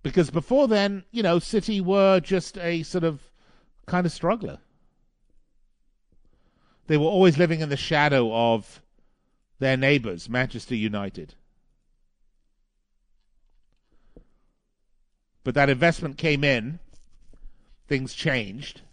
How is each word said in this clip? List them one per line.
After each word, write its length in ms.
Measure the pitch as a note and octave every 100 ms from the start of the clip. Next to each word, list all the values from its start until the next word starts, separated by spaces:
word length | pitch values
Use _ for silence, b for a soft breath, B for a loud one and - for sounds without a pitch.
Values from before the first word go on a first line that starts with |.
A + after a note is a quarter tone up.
Because 280 | C#3+ F3+ D#3+
before 380 | E3 - C4 C4+
then, 380 | G#3 G3+ G3+ -
you 120 | A#3
know, 160 | G3 F3
City 400 | - A3 G3+ G3+
were 400 | F3+ G3 G3 F#3+
just 380 | - F#3+ - G3
a 260 | E3+ E3+
sort 220 | D#3 F#3 E3
of 160 | C#3+ - _ _ _ _ _ -
kind 200 | F3+ F3+
of 60 |
struggler. 480 | - E3 A3 E2+ C#2 _ _ _ _ _ _ _ _ _ _ _ _ _ _ _ _ _ _ _ _ _ _ -
They 100 | D3+
were 80 | D#3+
always 320 | F#3+ F#3 C#3+
living 240 | F3 D#3+
in 80 | D3+
the 80 | C#3
shadow 560 | - D3+ D3 C3+ A#2
of 480 | A2+ A#2 A2+ - - _ _ _ _ _ _ _ _
their 180 | C3 C3
neighbours, 520 | C3+ C#3+ A2+ F2 -
Manchester 460 | B2 B2+ A#2 - A#2
United. 600 | G#2+ G#2 G2 F#2 D2+ - _ _ _ _ _ _ _ _ _ _ _ _ _ _ _ _ _ _ _ _ _ _ _ _ _ _ _ - _ _ _ _ _ _ _ _ _ _ _ _ C3
But 100 | B2+
that 140 | C#3
investment 480 | B2+ E3+ D#3+ E3 -
came 260 | E3 D3
in, 360 | D3 B2 A2+ E3 - - - - - - - - _ - _
things 260 | C#3 C3
changed 680 | - D#3+ B2+ G2+ A2 - - -